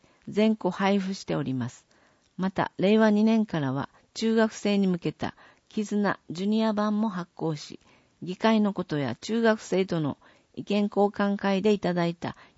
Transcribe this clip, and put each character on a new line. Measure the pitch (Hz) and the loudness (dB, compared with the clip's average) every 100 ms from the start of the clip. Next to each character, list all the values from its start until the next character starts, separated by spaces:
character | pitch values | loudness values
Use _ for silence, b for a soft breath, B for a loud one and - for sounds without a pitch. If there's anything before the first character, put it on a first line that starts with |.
| b b - | b b -6
全 | 196 220 214 | 0 2 2
戸 | 180 | -2
配 | - 196 202 | 0 2 2
布 | 190 | 0
し | 196 | -6
て | - | -4
お | 160 | -4
り | 135 | -2
ま | 131 120 | -2 -4
す。 | - _ b b b b - | -8 _ b b b b -6
ま | 185 | -4
た、 | - - - | -2 -4 0
令 | 190 220 | 2 4
和 | 220 | 4
二 | 208 | 4
年 | 220 226 214 | 4 2 0
か | 165 | -2
ら | 139 | -2
は | 135 - b b | -4 -6 b b
中 | - 226 | -6 0
学 | 226 220 | 2 0
生 | - 208 202 | 0 -2 2
に | 196 | 2
向 | 175 | 0
け | 160 | -4
た | - - b b b _ | -6 -8 b b b _
絆 | - 208 208 196 - _ | -8 -4 -2 -2 -2 _
ジ | 160 | -6
ュ | 202 | -2
ニ | 220 220 | 0 0
ア | |
版 | 208 208 208 | 0 0 0
も | 220 | -2
発 | 180 170 | -4 -10
行 | - 160 151 | -6 -6 -6
し、 | - - b b b b | -8 -18 b b b b
議 | 160 180 | -10 0
会 | 226 220 | 2 4
の | 208 | 2
こ | 190 | 0
と | 180 147 | -4 -2
や | 135 110 | -4 -6
中 | - 226 | -4 0
学 | 226 220 | 2 2
生 | - 185 190 | 0 -2 0
と | 170 | 0
の | 147 - b b b | -2 -4 b b b
意 | - | -14
見 | - 202 208 | -4 -2 0
交 | - 202 | 2 0
換 | - 202 202 | 2 -2 0
会 | 196 196 | 0 0
で | 208 | 2
い | 208 | 2
た | 180 | 2
だ | 175 170 | 0 0
い | |
た | 170 - b b | -2 -8 b b